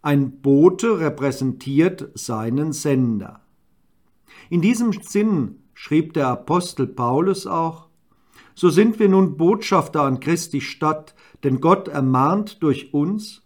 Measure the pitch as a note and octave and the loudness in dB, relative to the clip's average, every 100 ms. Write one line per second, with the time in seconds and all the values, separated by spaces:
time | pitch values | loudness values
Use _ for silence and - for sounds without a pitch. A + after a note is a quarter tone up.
0 | D3 C#3+ C3+ - C#3 C#3 F3 F#3 A#3 G3+ | 2 0 0 -2 2 6 6 4 -2 0
1 | D#3 - C#3 C3+ C3 - C#3 C#3 F3 F3+ | -2 -2 -4 -2 -6 -6 -2 2 2 -2
2 | - - - A2 A2+ C3 D#3 D#3 D3+ C3 | -14 -12 -8 -6 -4 -2 -4 -4 -2 0
3 | B2 G#2+ G2+ - _ _ _ _ _ _ | 0 -2 -8 -18 _ _ _ _ _ _
4 | _ _ _ - - F3 F#3 A#3 A#3+ F#3+ | _ _ _ -20 -4 0 2 2 0 -2
5 | - G3+ G#3+ F3+ A2 - _ - - D#3 | -4 -2 0 0 -4 -8 _ -20 -2 -2
6 | D#3+ D#3+ C3 B2 - F3 F3+ - C3 - | 0 -2 -2 -4 -2 -2 -2 -6 -6 -2
7 | A#2+ C3 F#3+ F#3+ - E3 E3 E3 _ _ | -2 0 0 -2 -4 -4 -6 -8 _ _
8 | _ _ _ _ _ - F3+ D#3 A3 A3 | _ _ _ _ _ 0 4 4 4 4
9 | G3+ F#3+ F#3+ C#3+ E3+ G#3+ - F#3+ D3 D#3 | 4 4 2 2 2 2 0 0 0 -2
10 | C#3 C3 D3+ E3+ - C#3+ - - D#3 D#3 | -2 -2 -2 -2 -2 -8 -8 -4 -4 -4
11 | - _ _ _ C#3+ C3 E3 F#3+ - D3 | -10 _ _ _ -2 0 2 2 0 -2
12 | C3 B2+ C#3+ G3 G#3 - D#3 C3 - D3 | 0 2 2 0 -4 -2 -2 -2 -2 -4
13 | D#3 G#3 - - | -2 -4 -10 -18